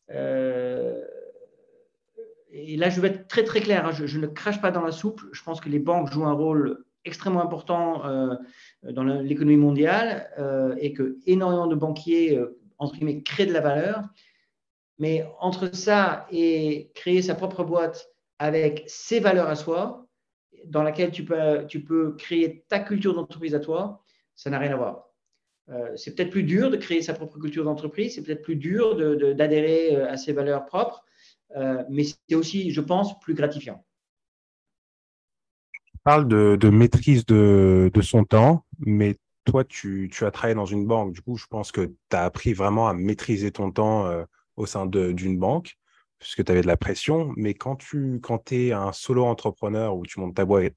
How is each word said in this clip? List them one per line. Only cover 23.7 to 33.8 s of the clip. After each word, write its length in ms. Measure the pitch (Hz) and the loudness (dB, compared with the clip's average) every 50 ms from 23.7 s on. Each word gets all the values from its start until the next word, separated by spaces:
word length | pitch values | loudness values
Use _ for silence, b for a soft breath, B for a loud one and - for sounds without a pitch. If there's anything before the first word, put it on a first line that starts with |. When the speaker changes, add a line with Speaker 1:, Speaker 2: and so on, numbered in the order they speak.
| 160 170 196 208 208 - _ _ _ _ _ _ _ | -4 -4 -4 -6 -10 -14 _ _ _ _ _ _ _
Speaker 1:
ça 140 | - - 143 | -12 -8 -6
n'a 80 | 139 135 | -6 -4
rien 140 | 143 143 | -4 -4
à 40 | 135 | -4
voir. 340 | 127 120 107 - - - _ _ _ _ _ _ _ _ _ _ _ _ - | -4 -4 -6 -8 -12 -18 _ _ _ _ _ _ _ _ _ _ _ _ -14
Euh, 220 | 131 123 120 117 - | -12 -10 -10 -10 -10
c'est 180 | - - 147 147 | -12 -14 -10 -6
peut-être 160 | - 180 180 | -6 -6 -2
plus 120 | - 196 | -2 -2
dur 280 | 170 147 175 202 254 269 | 0 2 2 2 2 2
de 60 | 240 | 0
créer 260 | - - - 170 165 | -2 -2 -2 -2 -2
sa 120 | 160 165 156 | -2 -2 -6
propre 240 | - 160 151 - 151 | -8 -10 -14 -12 -10
culture 260 | 156 151 147 160 151 | -10 -6 -6 -4 -4
d'entreprise, 500 | 151 151 151 156 147 - - 214 - - | -4 -4 -4 -8 -8 -6 -6 -6 -6 -6
c'est 80 | - | -10
peut-être 200 | 151 151 156 151 | -10 -8 -10 -8
plus 140 | - - 165 | -6 -6 -6
dur 400 | 147 135 165 190 226 240 220 214 | -4 -4 -2 0 0 2 2 2
de, 180 | 170 156 151 147 | 2 0 0 2
de, 180 | 147 143 139 | 2 2 2
d'adhérer, 640 | 139 143 151 151 151 151 151 160 160 165 165 160 147 | 2 2 2 2 2 2 2 2 2 2 2 2 2
euh, 160 | 139 135 127 | 2 0 -2
à 60 | 135 | -4
ses 160 | 131 - - | -6 -6 -4
valeurs 320 | 139 143 139 143 143 139 - | -4 -2 -2 -2 -2 -4 -4
propres, 380 | - - 185 233 - - - b b b b b b b b _ _ - | -4 -4 -2 -2 -4 -6 -10 b b b b b b b b _ _ -8
euh, 260 | 139 135 131 131 127 127 - | -6 -4 -2 -2 -4 -6 -4
mais 140 | 139 147 | -2 -2
c'est 320 | 147 147 - - _ - 160 | -2 -2 -4 -10 _ -2 0
aussi, 380 | 160 160 160 - 196 190 175 | 0 0 0 -4 -4 -4 -2
je 80 | 139 151 | -4 -4
pense, 380 | 143 147 180 185 202 202 - - | -2 0 0 0 0 -2 -6 -8
plus 140 | _ - 156 | _ -6 -2
gratifiant. 500 | 143 147 147 - 139 - 120 98 - | -2 -2 -2 -4 -6 -12 -14 -16 -18